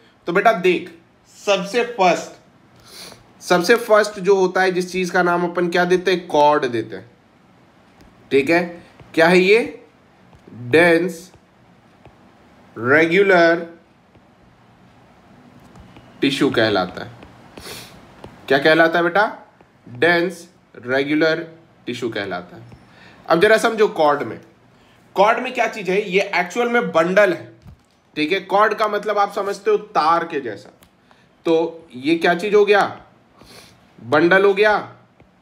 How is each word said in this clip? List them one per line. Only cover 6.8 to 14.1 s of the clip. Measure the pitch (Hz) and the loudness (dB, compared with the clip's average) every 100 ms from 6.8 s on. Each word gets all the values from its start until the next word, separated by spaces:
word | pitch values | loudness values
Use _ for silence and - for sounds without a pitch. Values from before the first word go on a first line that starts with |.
| 104 95 | -8 -12
हैं, | - _ _ _ _ _ _ _ _ _ - _ - | -18 _ _ _ _ _ _ _ _ _ -20 _ -2
ठीक | 135 131 | 0 2
है। | 170 175 - - - - | 0 -2 -8 -20 -20 -6
क्या | - 165 | 0 4
है | 180 | 4
ये, | 185 220 285 - - _ _ _ _ - - | 4 2 0 -10 -20 _ _ _ _ -20 -20
Dense | 107 120 151 175 165 180 175 - - _ _ _ _ _ _ - _ _ _ _ _ _ - | -18 -2 2 4 2 0 -8 -16 -20 _ _ _ _ _ _ -20 _ _ _ _ _ _ -8
regular | 120 151 165 185 196 180 165 170 - - _ _ _ | 0 2 2 2 4 4 4 0 -4 -18 _ _ _